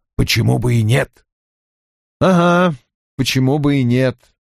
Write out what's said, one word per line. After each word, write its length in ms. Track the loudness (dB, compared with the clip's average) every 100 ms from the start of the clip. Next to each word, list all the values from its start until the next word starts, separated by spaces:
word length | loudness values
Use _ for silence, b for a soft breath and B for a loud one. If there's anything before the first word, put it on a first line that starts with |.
| _
Почему 440 | -6 -4 -2 0 0
бы 180 | 0 0
и 80 |
нет?» 420 | 0 0 -2 _ _ _ _ _ _ _ _ _ _ -2
«Ага, 560 | 0 2 2 2 0 -4 _ _ _ -8
почему 420 | -4 0 0 0
бы 200 | 0 0
и 40 |
нет? 340 | 0 0 0 -4 _ _